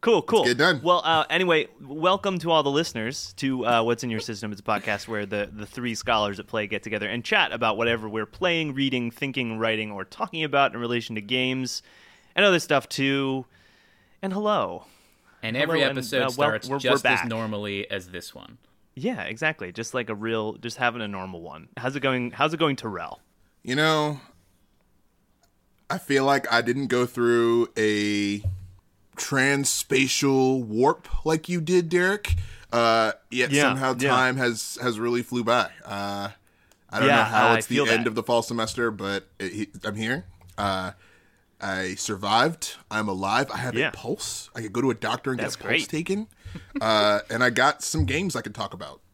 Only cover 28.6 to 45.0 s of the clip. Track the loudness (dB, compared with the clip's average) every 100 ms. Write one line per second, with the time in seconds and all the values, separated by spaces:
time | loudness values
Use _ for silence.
28.6 | -14 -20 _ _ _ -12 -2 2 4 2
29.6 | 0 -2 0 0 2 2 4 4 4 2
30.6 | -2 4 4 4 -2 -2 0 -2 0 -4
31.6 | 2 2 4 2 2 0 0 -2 -2 -12
32.6 | -2 2 4 6 4 0 _ -2 2 4
33.6 | 4 2 0 0 2 4 2 2 0 0
34.6 | -8 -4 -4 -2 0 -2 -2 -4 2 2
35.6 | 0 -6 -10 -8 -6 -6 -8 -12 _ _
36.6 | _ _ _ 0 4 4 4 4 4 4
37.6 | 2 0 4 2 2 -2 2 0 2 -4
38.6 | -4 0 -2 -2 -4 -4 -6 _ -8 -6
39.6 | -8 -8 -8 -4 -2 -4 -6 -20 -20 -4
40.6 | -2 -2 -4 -10 _ _ _ _ _ _
41.6 | -6 -4 -4 -4 -6 -4 0 4 2 0
42.6 | -10 -12 _ -4 -2 -2 0 0 0 -4
43.6 | -4 -2 -4 -4 -8 -6 -6 -10 -12 -10
44.6 | -6 -2 0 0